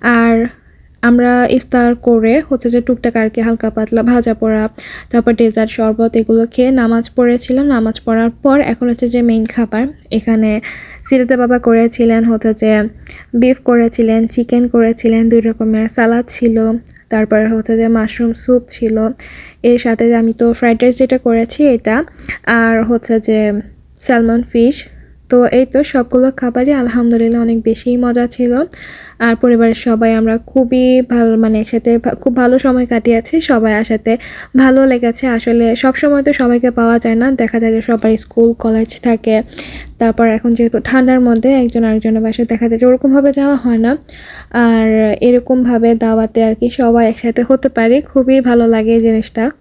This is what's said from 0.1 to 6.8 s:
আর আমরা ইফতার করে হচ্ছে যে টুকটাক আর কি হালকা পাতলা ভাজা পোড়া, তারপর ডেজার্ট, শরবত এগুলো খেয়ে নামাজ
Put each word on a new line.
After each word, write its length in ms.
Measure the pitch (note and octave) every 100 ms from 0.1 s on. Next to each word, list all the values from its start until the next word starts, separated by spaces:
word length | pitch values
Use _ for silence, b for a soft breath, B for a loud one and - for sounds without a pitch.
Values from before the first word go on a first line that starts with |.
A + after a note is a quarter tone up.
আর 220 | A#3 A#3 A3+ B3 b b b b _
আমরা 300 | A#3+ A#3+ B3 B3 B3
ইফতার 400 | B3+ - B3 A#3+ A#3+
করে 380 | - A#3 A3 C4+
হচ্ছে 280 | D#4 B3+ A#3+
যে 100 | A#3+
টুকটাক 340 | A#3+ B3 A#3+ A#3
আর 120 | A3
কি 100 | A3+
হালকা 280 | A3+ A3+ A3
পাতলা 320 | A3 A3 A3+
ভাজা 320 | A#3 B3 A#3
পোড়া, 300 | A3 A3+ G#3+ G#3+ - B B B
তারপর 260 | A#3 A#3
ডেজার্ট, 360 | A#3 A3+ G#3+ A3
শরবত 420 | - A3 A3 A3+ A3+
এগুলো 260 | A3 A3+ A#3
খেয়ে 240 | - B3+
নামাজ 320 | C4